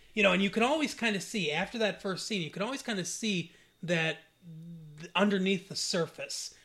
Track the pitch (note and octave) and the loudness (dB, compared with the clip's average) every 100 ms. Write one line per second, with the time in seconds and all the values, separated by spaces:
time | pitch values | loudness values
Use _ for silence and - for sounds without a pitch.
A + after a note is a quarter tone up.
0 | - - G3+ F3+ G3 A3 A#3+ D#4 D4 - | -6 4 4 6 4 4 4 4 0 0
1 | A#3 G3 - A3 D#3 D#3 F#3+ A#3 G#3+ F#3 | 0 0 -2 -2 0 0 -2 0 0 0
2 | G3+ F3 - G#3 D3+ E3 G#3+ C4+ - G3+ | -4 -4 -4 -4 -4 -4 -4 -4 -4 -4
3 | F3 - A3 F#3 D#3+ - _ _ E3+ E3+ | -4 -4 0 0 -2 -12 _ _ -2 0
4 | D#3+ D#3+ - _ F3 D#3+ E3+ E3+ D#3 D3 | 0 -4 -12 _ -18 -16 -14 -16 -16 -16
5 | E3+ F3 G#3 G3 F#3+ F#3+ F#3+ D3 - F3+ | -4 4 4 4 4 2 -2 -6 0 0
6 | D#3+ - - - - - | 0 -4 -10 -8 -10 -14